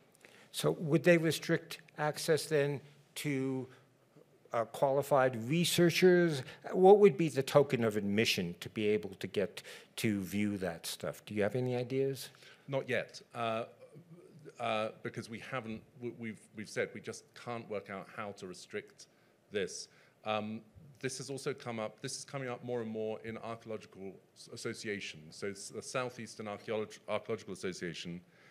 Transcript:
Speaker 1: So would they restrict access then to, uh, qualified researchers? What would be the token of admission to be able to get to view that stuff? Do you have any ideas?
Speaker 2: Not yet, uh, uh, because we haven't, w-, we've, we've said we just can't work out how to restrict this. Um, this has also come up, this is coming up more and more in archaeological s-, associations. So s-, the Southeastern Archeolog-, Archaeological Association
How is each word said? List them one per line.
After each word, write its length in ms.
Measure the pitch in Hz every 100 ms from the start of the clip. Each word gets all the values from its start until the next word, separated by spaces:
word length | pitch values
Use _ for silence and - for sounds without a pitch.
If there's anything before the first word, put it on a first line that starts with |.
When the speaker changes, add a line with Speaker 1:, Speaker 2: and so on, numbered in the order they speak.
| _ _ - - -
Speaker 1:
So 220 | - 151
would 320 | 165 156 160
they 120 | 180 170
restrict 640 | 160 143 - 160 - - - -
access 480 | 151 - - 151 -
then 340 | 151 143 139 - - _ -
to, 460 | 151 135 135 131 123 - _ _ _ - - _ -
uh, 120 | 117
qualified 840 | 110 - 139 139 135 139 131 117 117
researchers? 920 | 165 165 - 175 - 185 180 170 143 - - -
What 260 | 190 185 208
would 180 | 202 180
be 120 | 160
the 160 | 127
token 400 | 131 147 - 120
of 120 | 113 104
admission 600 | 101 101 101 - 85 87
to 100 | -
be 180 | 113 104
able 260 | 107 98 95
to 80 | 92
get 340 | 104 92 - - - - -
to 240 | 113 101
view 380 | 90 101 104 101
that 260 | 90 82
stuff? 400 | - - 80 -
Do 80 | -
you 120 | 104
have 100 | 101
any 220 | 127 127 123
ideas? 540 | 120 135 135 131 - - - - -
Speaker 2:
Not 160 | 135 120
yet, 360 | 117 - - -
uh, 300 | 123 113 113 117 - - - - 165 - - - -
uh, 300 | 117 110 110 -
because 280 | 120 - 110
we 80 | 110
haven't, 420 | - 131 110 110 - 123
w-, 140 | 120 110
we've, 220 | 113 98 -
we've 140 | 107 104
said 220 | 127 98
we 80 | 107
just 240 | 113 - -
can't 320 | - 120 117 107
work 180 | 101 107
out 180 | 98 85
how 180 | - 104
to 140 | 98 92
restrict 600 | 87 - 104 - - - _ _ _ _
this. 380 | 101 90 - - - - _ 107
Um, 340 | 107 107 110 - - - -
this 160 | 131 -
has 140 | 123
also 240 | 135 147
come 260 | 131 120 113
up, 220 | 107 -
this 160 | 135 -
is 80 | -
coming 240 | 143 127
up 120 | 120
more 200 | 123 123
and 80 | 110
more 300 | 110 110 107
in 140 | 113 113
archaeological 760 | 110 113 113 110 107 95 95 90 - -
s-, 140 | -
associations. 840 | 120 120 110 110 101 - 78 78
So 140 | - 101
s-, 180 | 98 -
the 100 | 113
Southeastern 640 | - 131 123 120 110 -
Archeolog-, 540 | 107 104 - 107 104 - -
Archaeological 460 | 104 - 110 -
Association 640 | 90 95 87 87 78 87 87 - - -